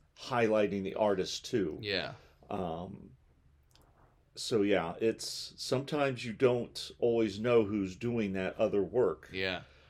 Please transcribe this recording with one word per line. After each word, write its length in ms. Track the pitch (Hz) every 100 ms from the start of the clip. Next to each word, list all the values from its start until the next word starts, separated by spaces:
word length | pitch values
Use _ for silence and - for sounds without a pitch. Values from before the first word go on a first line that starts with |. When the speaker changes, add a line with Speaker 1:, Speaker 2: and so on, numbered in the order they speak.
| _ - -
Speaker 1:
highlighting 580 | 123 110 107 104 98
the 100 | 95 -
artist, 500 | 104 95 85 - -
too. 340 | 117 85 76
Speaker 2:
Yeah. 300 | 107 92 73 - - _ -
Speaker 1:
Um, 580 | 101 87 80 92 - - - _ _ _ _ _ - _ _ _ _ _ -
so, 260 | - 113
yeah, 320 | 101 95 85 82
it's, 540 | 113 110 - - - -
sometimes 640 | - 131 139 151 139 120 120
you 80 |
don't 580 | 101 127 123 113 - - -
always 400 | 120 117 110 101
know 240 | 120 117
who's 320 | 104 107 95 90
doing 380 | 120 117 101
that 220 | 95 95 -
other 240 | 107 101
work. 460 | 90 117 101 78 -
Speaker 2:
Yeah. 300 | 92 95 87 - - -